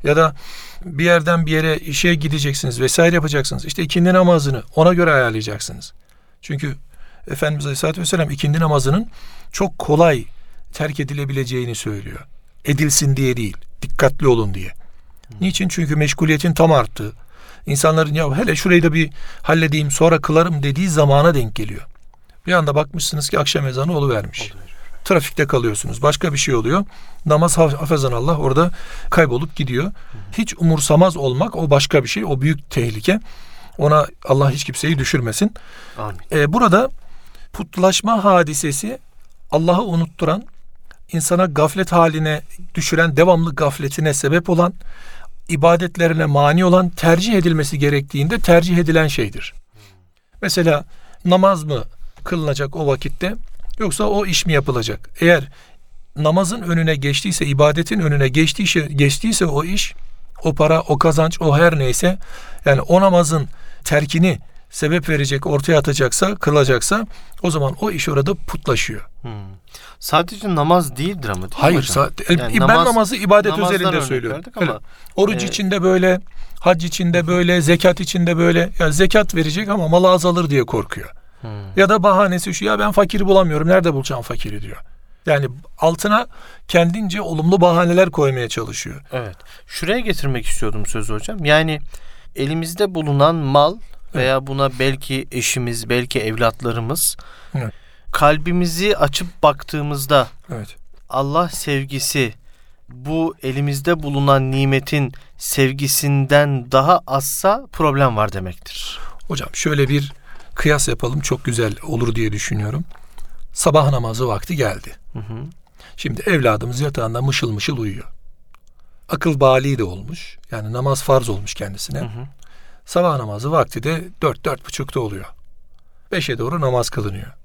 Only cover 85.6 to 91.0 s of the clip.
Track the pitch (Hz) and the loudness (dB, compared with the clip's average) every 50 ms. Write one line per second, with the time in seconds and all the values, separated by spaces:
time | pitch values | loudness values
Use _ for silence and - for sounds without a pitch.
85.6 | - - - - 156 165 170 - - 208 208 226 240 - - - - - - - | -16 -18 -6 0 0 0 2 0 0 0 2 0 0 -2 -12 -18 -18 -20 -20 -20
86.6 | - - - 175 170 170 175 220 214 190 170 208 196 160 165 156 156 170 190 185 | -12 0 2 4 4 4 0 -2 -4 -4 -4 -6 -6 -4 -4 0 2 2 4 6
87.6 | 170 175 165 170 175 170 170 180 190 175 - - 147 135 131 127 120 113 - 117 | 6 4 6 4 2 4 4 4 4 4 4 0 0 0 0 -2 -4 -4 -6 -8
88.6 | 113 113 113 - - 165 - 139 - - - 131 117 101 95 - - - - - | -8 -8 -10 -10 -10 -10 -12 -14 -14 -10 -8 -8 -8 -10 -14 -16 -20 -20 -20 -20
89.6 | - - - - 170 165 214 254 240 214 185 - - 135 131 120 120 - - - | -20 -14 -10 -8 -4 -2 -2 -2 0 0 0 0 0 -2 -2 -2 0 0 0 0
90.6 | 123 107 104 107 98 - - 113 | 0 -2 0 -2 -2 -2 -2 -2